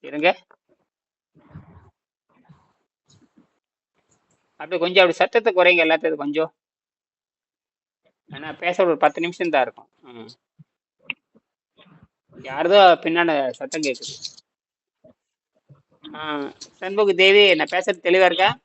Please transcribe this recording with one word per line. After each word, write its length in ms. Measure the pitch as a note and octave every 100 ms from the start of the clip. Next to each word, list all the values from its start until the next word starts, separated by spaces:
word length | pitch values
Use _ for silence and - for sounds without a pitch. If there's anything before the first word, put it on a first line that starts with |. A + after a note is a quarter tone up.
இருங்க. 380 | C#3 D3 D#3+ - _ _ _ _ _ _ _ _ _ D3+ _ - - - F2 _ _ _ _ _ _ _ _ _ _ _ _ _ _ _ _ _ _ _ _ _ _ _ _ _ _
அப்படியே 300 | _ D3+ F3
கொஞ்சம் 300 | F3 F#3 F3+
அப்படி 20 |
சத்தத்தை 400 | E3 F#3 A#3+ A3+
குறைங்க 300 | F3+ F3+ F3+
எல்லாத்துக்கும் 340 | D#3+ D#3+ E3 D3+
கொஞ்சம். 380 | C#3+ D3 D#3+ _ _ _ _ _ _ _ _ _ _ _ _ _ _ _ _ _ _
ஏன்னா 280 | C#3 D#3 D3
பேச 260 | E3+ F3
ஒரு 120 | F#3 D3+
பத்து 240 | D3+ D#3+
நிமிஷம் 300 | E3+ F3 F3
தான் 120 | D3+
இருக்கும். 260 | A#2+ A2 G#2 _
ம். 260 | C3+ A#2+ A2 B2 _ _ D3+ _ _ _ _ _ _ _ _ _ _ _ _ _ _ _ _ _
யாரதோ 520 | C3 C3+ E3 G3+ F#3+ E3
பின்னாடி 480 | D#3+ E3 E3+ D3+ C3
சத்தம் 320 | - C3+ E3
கேக்குது. 520 | D3 B2 - - - - _ _ _ _ _ _ _ _ _ _ _ _ _ _ _ _ -
ஆ, 380 | D3+ D#3 D3 C#3 - - _
சண்முக 360 | F#3 G3 G#3
தேவி, 420 | F3 F#3 G3+ G3+
நான் 120 | E3+ D3+
பேசுறது 280 | F3+ F#3+ F#3
தெளிவா 220 | F3+ F3+
இருக்கா? 340 | F#3 E3+ F#3+ A#3+